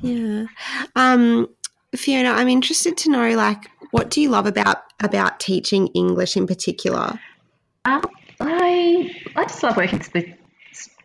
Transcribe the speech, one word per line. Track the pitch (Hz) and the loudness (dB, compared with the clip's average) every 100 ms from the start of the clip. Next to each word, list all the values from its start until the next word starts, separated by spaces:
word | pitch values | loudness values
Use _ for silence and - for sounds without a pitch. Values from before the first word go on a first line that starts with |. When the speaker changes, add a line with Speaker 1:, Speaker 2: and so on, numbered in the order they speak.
Speaker 1:
Yeah. | 247 240 220 208 226 - - 277 - | -4 -4 -2 -4 -6 -10 -10 -8 -4
Um, | 262 254 247 240 233 - _ - _ _ - | 2 4 6 4 4 0 _ -18 _ _ -6
Fiona, | - 269 254 | -2 2 2
I'm | 226 247 | 2 2
interested | 254 247 320 339 - | 2 2 0 -2 0
to | 320 | 0
know, | 262 233 | 2 2
like, | 226 214 208 - _ - | 2 0 -2 -8 _ -4
what | 233 - | -2 0
do | - | 0
you | 294 | 2
love | 214 202 | 2 0
about, | 202 196 - - - | 0 0 0 -6 -6
about | 208 196 190 - | -2 0 0 -2
teaching | - 185 - 196 185 | -2 -2 0 2 2
English | 175 180 180 180 196 | 0 0 0 0 0
in | 185 | -2
particular? | 180 - - - - - 226 - - _ _ _ _ | -2 -4 -4 -2 -2 -4 -6 -14 -20 _ _ _ _
Speaker 2:
Um, | 254 277 - - - - | -2 -2 -2 -10 -20 -8
I, | 285 339 359 349 349 349 349 - - - | -4 0 2 2 4 2 0 -8 -8 -4
I | |
just | - - | -4 -2
love | 277 214 | 0 0
working | 180 208 - | 0 -2 -4
with, | 175 - - _ _ - - - _ | -4 -4 -10 _ _ -20 -20 -20 _